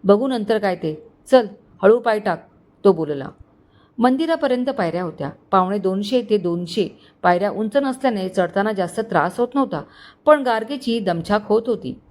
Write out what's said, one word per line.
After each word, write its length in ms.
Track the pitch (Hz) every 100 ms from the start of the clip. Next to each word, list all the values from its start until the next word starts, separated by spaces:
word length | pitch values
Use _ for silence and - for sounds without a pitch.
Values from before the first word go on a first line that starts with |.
बघू 220 | 196 202 262
नंतर 320 | 254 208 220
काय 180 | 208 180
ते. 340 | 160 156 - _ -
चल, 200 | 254 214 - _ _
हळू 180 | 190 233
पाय 180 | 240 214
टाक," 300 | 214 165 - _ _ _
तो 80 | 202
बोलला. 360 | 165 156 143 127 - - _ _ _ _ -
मंदिरापर्यंत 680 | 247 262 330 320 277 247 254
पायऱ्या 360 | 262 175 170
होत्या. 280 | 180 - 143 - _
पावणे 280 | 190 185 208
दोनशे 440 | 190 190 208 254 233
ते 80 | 208
दोनशे 500 | 175 170 170 - 175 - - _
पायऱ्या 280 | 180 175 202
उंच 260 | - 220 285
नसल्याने 520 | 277 254 262 208 185
चढताना 440 | 185 175 196 208
जास्त 280 | 196 175 -
त्रास 400 | 220 175 160 214
होत 80 | 240
नव्हता, 280 | 277 247 170 - - - _ 294
पण 160 | 302
गार्गीची 560 | 254 220 220 285 247 233
दमछाक 480 | 185 170 165 208 208
होत 160 | 214 226
होती. 340 | 220 127 127 _